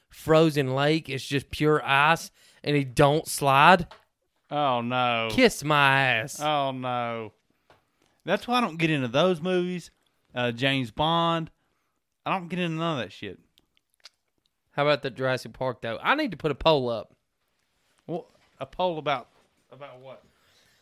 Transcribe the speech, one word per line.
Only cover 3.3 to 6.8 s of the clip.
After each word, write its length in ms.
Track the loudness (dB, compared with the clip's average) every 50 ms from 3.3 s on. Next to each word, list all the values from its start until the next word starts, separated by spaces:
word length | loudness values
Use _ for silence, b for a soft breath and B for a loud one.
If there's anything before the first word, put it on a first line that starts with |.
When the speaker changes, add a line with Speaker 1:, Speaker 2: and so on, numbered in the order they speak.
| -6 -2 0 2 4 6 8 8 8 6 4 -2 -14 -20 _ _ _ _ _ _ _ _ _ -8
Speaker 2:
Oh, 300 | -4 -2 0 0 0 -2
no. 480 | -2 -2 -2 0 0 0 0 0 -2 -2
Speaker 1:
Kiss 320 | 2 2 2 2 2 0 -2
my 380 | 0 2 4 4 4 4 4
ass. 400 | 2 2 2 0 -2 -6 -8 -6
Speaker 2:
Oh, 300 | -2 -2 0 0 0 -2
no. 600 | -4 -6